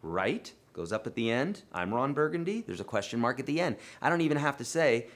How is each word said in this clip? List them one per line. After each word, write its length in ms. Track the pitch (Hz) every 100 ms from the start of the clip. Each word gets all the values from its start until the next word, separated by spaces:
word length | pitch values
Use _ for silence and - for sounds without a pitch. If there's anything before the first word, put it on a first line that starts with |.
Right? 500 | 78 87 95 208 - - _
Goes 180 | - 85
up 140 | 107
at 80 | 117
the 160 | - 113
end. 320 | 120 151 202 -
I'm 220 | 92 90
Ron 200 | 113 135
Burgundy. 480 | 143 151 170 170 220
There's 200 | 226 90
a 20 |
question 340 | 98 110 98 117
mark 200 | 117 123
at 60 |
the 160 | 131 151
end. 160 | 175 107 - -
I 80 | 131
don't 120 | 170
even 160 | 165 147
have 200 | 147 139
to 80 |
say 420 | 120 165 156 117 117